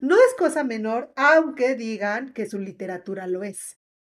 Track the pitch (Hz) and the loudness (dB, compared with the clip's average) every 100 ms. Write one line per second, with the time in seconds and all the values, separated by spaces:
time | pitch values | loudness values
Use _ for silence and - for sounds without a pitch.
0 | 262 392 494 494 330 311 269 220 214 226 | 2 6 6 4 0 0 -4 -4 -4 -4
1 | 277 - 285 320 320 262 247 254 226 214 | -6 0 6 6 4 0 -2 -2 -6 -6
2 | 202 214 262 247 214 202 196 190 185 180 | -4 -6 -8 -10 -8 -8 -10 -10 -10 -10
3 | 180 190 185 180 202 196 - - _ _ | -10 -10 -6 -6 -6 -10 -16 -18 _ _